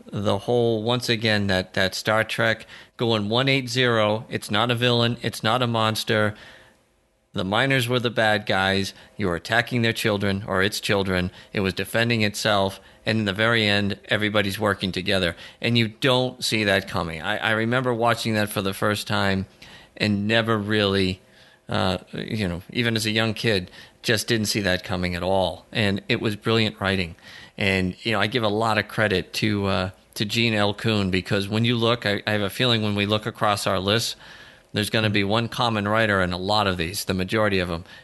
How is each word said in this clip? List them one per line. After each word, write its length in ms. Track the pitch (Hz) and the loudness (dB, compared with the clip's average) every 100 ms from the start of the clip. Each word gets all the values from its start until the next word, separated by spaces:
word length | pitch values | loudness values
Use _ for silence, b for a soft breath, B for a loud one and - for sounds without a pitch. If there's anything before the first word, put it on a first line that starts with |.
| - | -12
the 340 | - 101 101 | -4 -2 -2
whole, 440 | - 120 117 113 | 0 0 2 0
once 260 | 110 123 120 | 0 -2 -2
again, 380 | 113 110 104 98 | 0 0 2 2
that, 260 | 92 92 | 0 0
that 220 | - 95 - | -2 -2 -2
Star 280 | - 110 | 0 0
Trek 420 | 110 - 113 110 - B B - | 0 0 0 -2 -6 B B -4
going 320 | 117 113 104 | 0 0 0
one 200 | 117 135 | 0 2
eight 200 | 135 127 | 0 0
zero. 560 | 120 123 113 107 110 - | 0 2 4 2 0 -4
It's 220 | 107 - | -8 -2
not 200 | 104 120 | 0 2
a 40 | 117 | 2
villain. 420 | 123 120 117 120 | 2 4 2 0
It's 220 | 120 - | -6 -2
not 180 | 110 120 | 0 2
a 60 | 123 | 0
monster. 680 | 113 110 104 - 110 107 104 B B B B _ _ _ _ _ | 0 0 0 0 2 0 -2 B B B B _ _ _ _ _
The 100 | - 95 | -6 -2
miners 420 | 107 135 135 120 | 0 2 2 0
were 120 | 127 | -2
the 100 | 117 | -2
bad 360 | 110 110 107 104 | 0 2 2 0
guys. 480 | 98 95 98 95 B B - | 0 2 0 -2 B B -6
You 120 | 101 | -4
were 80 | 85 | -4
attacking 460 | - 113 120 123 | -2 0 0 0
their 120 | 117 | 0
children 500 | 113 113 104 101 98 104 | 0 0 0 0 -2 -2
or 140 | 92 | 0
its 200 | 95 - | 0 0
children. 500 | - 101 95 92 90 B B | 0 0 0 0 -2 B B
It 80 | 107 | -4
was 120 | 95 | -2
defending 480 | 90 98 117 117 117 | -2 -2 0 0 2
itself. 580 | 107 104 - 104 98 - B B - | 0 0 0 2 0 -4 B B -2
And 140 | 110 | 0
in 60 | 104 | 0
the 80 | |
very 320 | 95 113 117 104 | 0 2 2 2
end, 320 | 101 101 98 - | 2 0 -4 -2
everybody's 500 | 104 104 107 101 98 | 0 2 0 0 0
working 320 | 104 98 98 | 0 0 -2
together. 440 | 87 90 98 87 82 B B | -2 0 0 0 -2 B B
And 160 | - 120 | 0 2
you 100 | 113 | 2
don't 560 | 110 139 127 127 127 | 0 2 2 0 -4
see 220 | - 110 104 | -2 0 2
that 220 | 98 95 | 2 0
coming. 320 | 98 85 80 | -4 -6 -6
I, 160 | 85 107 | -6 -2
I 140 | 101 | 0
remember 420 | 110 113 123 127 | 0 0 0 0
watching 400 | 117 117 113 117 | 0 2 2 0
that 160 | 110 104 | 0 0
for 120 | - | -2
the 120 | 98 | -2
first 340 | 95 107 104 - | -2 -2 -2 -2
time 380 | 104 98 95 95 B B B B - | 0 0 0 -2 B B B B -4
and 300 | 107 101 104 | 0 0 2
never 300 | 113 113 113 | 2 2 0
really, 640 | 101 107 101 98 95 92 B B B B - | 0 2 2 2 2 -2 B B B B -6
uh, 300 | 104 101 92 - | -2 -2 -2 -6
you 340 | - - 110 95 | -10 -8 -4 -4
know, 140 | 85 - | -4 -6
even 240 | - 117 113 | -2 0 0
as 100 | 110 | 0
a 60 | |
young 220 | 110 113 | 0 0
kid, 380 | 104 120 101 87 B B _ | 0 0 0 -2 B B _
just 240 | - 110 - | 0 0 2
didn't 200 | 117 104 | 0 0
see 140 | 113 | 0
that 220 | 98 90 | 0 0
coming 320 | - 92 90 87 | -2 -4 -2 -2
at 80 | |
all. 420 | 90 95 90 85 - | 0 0 0 -2 -6
And 300 | - 104 98 - | -2 0 0 -2
it 120 | 117 | -2
was 140 | 110 104 | -2 -2
brilliant 440 | - 113 107 - | 0 2 0 -2
writing. 360 | 98 95 85 87 B B B - | 0 0 -2 -8 B B B -2
And, 380 | 101 95 92 90 120 | 0 2 0 -2 -2
you 60 | |
know, 80 | 107 | 0
I 80 | 104 | 0
give 160 | 123 | 0
a 60 | 110 | 0
lot 280 | 104 113 107 | 0 0 0
of 100 | 101 | -2
credit 460 | - 107 92 - | 0 2 2 -2
to, 320 | - 107 104 98 | -2 0 0 0
uh, 220 | 95 92 - _ - | 0 -2 -6 _ -6
to 100 | 110 | -2
Gene 280 | 113 117 | 0 2
L. 200 | 107 104 | 2 0
Coon, 380 | 104 113 107 98 | 0 0 0 2
because 360 | 92 - 101 98 | 0 0 -2 0
when 160 | 107 117 | 0 2
you 100 | 123 | 2
look, 300 | 113 120 104 | 0 0 0
I, 160 | 101 - | -2 -2
I 40 | |
have 100 | 107 | -2
a 80 | 98 | -2
feeling 320 | - 127 113 | 0 2 2
when 140 | 107 101 | 2 0
we 100 | 101 | 2
look 200 | 107 120 | 0 -2
across 400 | - 110 101 - | -2 0 2 0
our 140 | 95 | 0
lists, 360 | 95 110 - - B B B B _ | 2 0 0 -6 B B B B _
there's 160 | 107 101 | -4 -2
gonna 200 | 113 110 | 0 2
be 140 | 101 | 2
one 260 | 98 110 117 | 2 0 -2
common 380 | - 120 110 101 | -2 -2 0 0
writer 340 | 110 110 98 | 2 2 2
in 120 | 90 | 2
a 40 | 90 | -2
lot 280 | 92 107 101 | 0 2 2
of 120 | 90 | 0
these, 260 | 82 98 - | -4 -6 -4
the 80 | |
majority 460 | 95 92 110 107 95 | -2 0 0 2 2
of 100 | 90 | 0
'em, 140 | 85 87 B | -4 -10 B